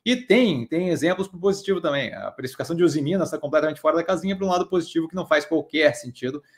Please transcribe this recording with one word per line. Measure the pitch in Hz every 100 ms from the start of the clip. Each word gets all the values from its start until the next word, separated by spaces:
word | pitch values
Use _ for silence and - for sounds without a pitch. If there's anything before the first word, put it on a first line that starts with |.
| 226
E | 247
tem, | - 220 240 135 117
tem | 160 180
exemplos | 160 156 185 190
pro | 175
positivo | 196 196 - 180
também. | 165 139 117
A | 98 101
precificação | - 127 - 127 170
de |
Usiminas | 175 147 143 190 156
tá | 156
completamente | 143 151 156 147
fora | 156 165
da |
casinha | 165 180 185 190
pra | 190
um |
lado | 180 180
positivo | 180 - 165 160
que | 180
não | -
faz | 151 147
qualquer | 160 147 147 151 -
sentido. | 127 - 127 147 -